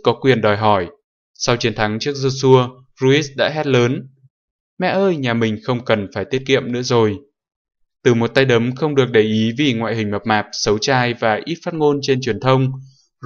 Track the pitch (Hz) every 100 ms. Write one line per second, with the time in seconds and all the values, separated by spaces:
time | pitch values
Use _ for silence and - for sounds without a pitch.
0 | 120 117 135 120 107 101 107 101 87 -
1 | _ _ _ - - 120 117 107 110 110
2 | 147 139 135 135 135 131 123 - _ _
3 | 131 143 147 - 113 156 151 127 120 143
4 | - _ _ _ _ _ _ - 180 180
5 | 196 160 127 117 113 107 - 123 127 110
6 | 95 107 95 131 131 131 95 123 123 120
7 | 110 98 - _ _ _ _ _ _ _
8 | 127 113 117 139 131 117 120 127 156 139
9 | 120 117 110 110 110 117 147 113 110 113
10 | 104 101 113 107 - - - 104 139 131
11 | 120 117 113 107 - 165 175 160 147 143
12 | 139 131 127 101 127 131 131 - - _
13 | _ _